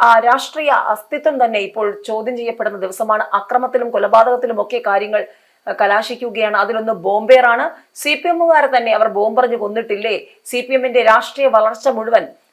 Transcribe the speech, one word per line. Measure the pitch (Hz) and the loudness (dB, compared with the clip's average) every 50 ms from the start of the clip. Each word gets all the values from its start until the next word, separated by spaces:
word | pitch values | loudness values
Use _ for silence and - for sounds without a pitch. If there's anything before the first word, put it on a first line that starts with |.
ആ | 233 233 233 226 | 4 6 6 6
രാഷ്ട്രീയ | 226 240 247 269 262 - - 302 302 285 | 4 4 2 0 0 -6 -8 -4 0 0
അസ്തിത്വം | 254 - - - 214 214 - _ 302 285 294 311 285 262 247 | 0 0 0 -2 -4 -4 -4 _ -8 -2 -2 -2 0 2 0
തന്നെ | 226 226 208 | 0 0 -4
ഇപ്പോൾ | 196 196 - 220 214 208 202 208 - | -4 -4 -6 -4 -4 -4 -4 -8 -8
ചോദ്യം | - 220 220 220 240 247 | -8 -6 -6 -4 -6 -6
ചെയ്യപ്പെടുന്ന | 240 233 233 226 226 214 208 202 | -6 -6 -8 -6 -4 -6 -6 -6
ദിവസമാണ്. | 196 185 185 190 - 226 214 214 214 - - 196 | -6 -8 -10 -6 -6 -2 -2 0 -2 -2 -2 -2
അക്രമത്തിലും | 202 202 - 226 247 254 247 - 247 247 240 | -4 -2 -2 -2 -2 -2 0 -2 -2 -2 -2
കൊലപാതകത്തിലും | 220 202 202 202 220 220 226 247 247 247 247 233 226 208 | -2 -2 0 4 4 4 4 4 2 -2 -2 -4 -4 -4
ഒക്കെ | 208 - 247 233 233 | -4 -4 -6 -4 -2
കാര്യങ്ങൾ, | 208 196 202 208 208 214 208 - - _ _ _ _ _ _ _ | -2 -2 -2 -2 -2 -4 -4 -4 -6 _ _ _ _ _ _ _
ഏഹ്, | 220 190 - | -10 -2 -2
കലാശിക്കുകയാണ്. | 208 196 202 208 339 - 247 247 247 240 202 226 220 208 208 | 0 0 2 0 -2 -4 -8 -10 -10 -10 -4 -4 -2 0 2
അതിലൊന്ന് | 196 208 208 233 220 220 220 220 | 2 2 2 -2 -4 -4 -4 -4
ബോംബേറാണ്. | 175 165 190 202 214 220 240 262 254 247 240 233 247 294 - - - _ _ _ | -4 -2 -2 -2 -2 4 6 6 6 6 4 2 0 -2 -6 -8 -12 _ _ _
സി | - - 294 302 294 - | -8 -4 -4 -4 -2 0
പി | 349 | -2
എമ്മുകാരെ | 349 339 339 330 320 302 277 262 262 | 0 2 2 4 4 4 4 2 0
തന്നെ | 247 233 226 214 | 0 0 0 0
അവർ | 214 220 | 2 2
ബോംബെറിഞ്ഞ് | 220 190 202 208 220 226 254 247 233 233 | 0 0 0 -2 0 2 0 0 0 -2
കൊന്നിട്ടില്ലേ? | 226 208 202 214 226 226 220 202 202 208 226 202 151 - - _ _ _ | -4 -6 -6 -6 -6 -4 -4 -6 -4 -4 -4 -4 -4 -8 -12 _ _ _
സി | - 247 247 247 247 | -8 -8 -8 -4 -2
പി | 269 | -2
എമ്മിന്റെ | 262 254 254 233 247 226 | 0 0 2 2 2 4
രാഷ്ട്രീയ | 220 220 240 240 - - 277 269 | 4 4 4 2 -2 -4 -2 0
വളർച്ച | 254 226 214 214 220 226 220 - | 2 4 4 2 2 -2 -2 -2
മുഴുവൻ | 277 240 220 220 226 233 202 170 160 - _ _ _ | -2 -2 -2 -2 0 0 0 0 -2 -10 _ _ _